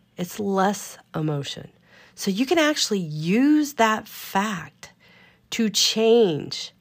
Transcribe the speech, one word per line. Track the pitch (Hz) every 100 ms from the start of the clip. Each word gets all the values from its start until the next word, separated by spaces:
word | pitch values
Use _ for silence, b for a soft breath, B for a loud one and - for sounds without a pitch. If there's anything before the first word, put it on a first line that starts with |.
| _ -
it's | 180 -
less | 202 190 190 202 - - _
emotion. | 165 156 147 135 - - _ b b b
So | - -
you | 196 262
can | 339
actually | 302 302 - 202
use | 165 151 160 214 285 302 294
that | - 220 214 -
fact | - - 190 214 180 151 - - b b b b b _
to | - 220
change | - - 220 226 233 208 147 - - - -